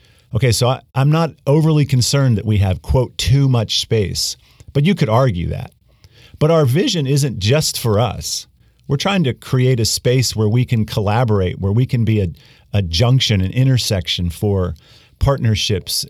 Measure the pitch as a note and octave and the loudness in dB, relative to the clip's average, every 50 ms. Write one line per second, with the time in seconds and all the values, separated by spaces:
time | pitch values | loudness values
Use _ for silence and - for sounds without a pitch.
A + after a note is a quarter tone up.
0 | _ _ _ _ _ _ - A#2 - B2+ G#2+ - B2 A#2+ C3 B2+ - _ - B2+ | _ _ _ _ _ _ -4 0 0 0 2 2 2 0 0 -2 -6 _ -2 0
1 | C3+ D3 D3+ D#3+ E3 D#3+ - _ - - C#3 D#3+ D3+ D#3+ D#3+ D3+ D3 - C3+ B2 | 2 2 2 2 0 -2 -4 _ -2 0 2 2 4 2 2 2 2 2 2 0
2 | A2+ - - C#3 C#3 C3 A#2 G2+ - A2 G#2+ G2+ G2 F#2+ F#2 D#2+ - - - C3 | 2 2 0 0 2 2 0 0 0 0 0 2 2 0 0 -2 -2 0 0 0
3 | B2 - - - - - C3+ C#3 C#3 C3+ B2+ A#2 G#2+ - - - - - A2+ A2 | 0 -2 -4 -4 0 2 2 4 4 2 2 0 0 -2 -4 -4 -4 -2 0 0
4 | G2+ F2+ F2+ - - - - - _ _ _ - - - - C#3+ D3 F3 G3+ F3 | 0 -2 -4 -6 -6 -6 -8 -10 _ _ _ -20 -12 -6 -2 0 2 2 2 2
5 | D#3 A2 G#2+ A#2+ C3+ C3 F#2 E2+ E2 E2 E2 - - - _ _ _ _ _ _ | 0 2 2 2 2 2 0 -2 -4 -4 -6 -6 -10 -12 _ _ _ _ _ _
6 | _ - _ - - - - - D3 D#3 E3 D#3+ D3+ B2 B2 E3 A#3 C#4+ F#3+ E3+ | _ -20 _ -20 -20 -16 -6 0 2 2 4 4 4 2 2 2 0 0 -2 -2
7 | C#3+ B2+ C#3+ C#3+ C3+ C#3 G#2 F2+ F2 G#2 C3 D#3 D#3 - - - - A#2+ G#2 G2+ | -2 0 0 0 0 -2 -2 -2 0 2 2 2 0 -2 -4 -4 -2 0 0 2
8 | A#2+ A2 - - - - - - - _ _ _ _ _ _ _ _ - C#3 C#3 | 0 -2 -4 -6 -10 -10 -10 -10 -12 _ _ _ _ _ _ _ _ -4 -4 -2
9 | - F#3+ G3+ F#3+ E3 C3 A2 - - - - B2+ B2+ B2+ C3 A2+ A2+ G2+ - - | -2 -2 0 0 0 -2 -2 -6 -6 -4 -2 0 2 2 2 0 0 -2 -2 -2
10 | - B2 B2 C3+ A#2+ - - G#2+ A2 G#2+ G#2+ B2 B2+ - - A2+ G#2+ - - A#2+ | 0 0 2 2 0 0 -2 -2 0 0 2 0 0 0 0 -2 -2 -2 -2 -4
11 | G2+ G2+ G#2 A2+ C3 A2+ G#2+ G2+ F#2 F2+ - - F#2 G2 G2+ A#2 C3 C3 - B2 | -2 0 0 0 2 2 2 0 0 -2 -2 -4 -2 0 0 0 0 0 0 0
12 | A2+ G#2 A2 G#2+ G2 E2+ D2+ - - - _ _ _ _ - G2+ G2 E2 D#2+ E2 | 0 2 0 0 0 -2 -4 -8 -16 -20 _ _ _ _ -4 -4 -2 -2 0 0
13 | A#2+ A#2+ C3 C3 - - A2 F#2+ F#2 F#2 - B2 C3 C3+ C3 A#2 - - A2 F#2 | 2 2 2 2 2 2 0 0 0 0 0 0 2 2 2 0 0 -2 -2 -4
14 | E2+ - - - F2+ E2+ D#2+ - - G#2 G2+ F#2+ F2+ F2 - - _ _ - - | -4 -4 -4 -4 -4 -6 -4 -2 -2 0 0 0 -2 -2 -4 -8 _ _ -20 -20
15 | _ _ _ - - - C#3 C3+ - A2+ A2 G2+ - - G#2+ F2+ - - - - | _ _ _ -2 0 0 0 0 0 0 0 0 -2 -2 -4 -4 -4 -6 -6 -8
16 | - - | -8 -6